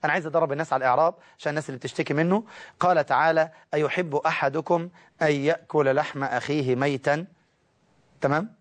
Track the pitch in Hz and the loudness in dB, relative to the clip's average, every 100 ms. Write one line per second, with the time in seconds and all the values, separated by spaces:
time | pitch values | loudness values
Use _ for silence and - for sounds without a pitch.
0 | 156 165 160 156 160 139 160 135 131 127 | -2 -2 0 0 0 -2 -2 0 2 4
1 | 160 185 - _ - 147 143 131 - - | 2 0 -16 _ -6 -4 -6 -10 -10 -6
2 | 151 143 165 196 226 - - - 180 175 | -2 0 2 0 -2 -18 -20 -2 2 2
3 | 143 131 156 160 160 - _ 151 151 - | 2 2 2 2 0 -4 _ -2 0 -2
4 | 180 143 160 156 143 143 156 170 175 - | -2 0 -2 0 -2 -2 0 -2 -2 -14
5 | _ _ 156 147 139 165 - 151 139 135 | _ _ 0 2 0 -2 0 2 4 2
6 | 151 143 139 127 - 151 131 127 139 139 | 0 -4 -4 -4 -2 -2 0 0 0 -2
7 | - 147 175 _ _ _ _ _ _ _ | 0 -2 -4 _ _ _ _ _ _ _
8 | _ _ 139 147 214 _ | _ _ 0 0 -2 _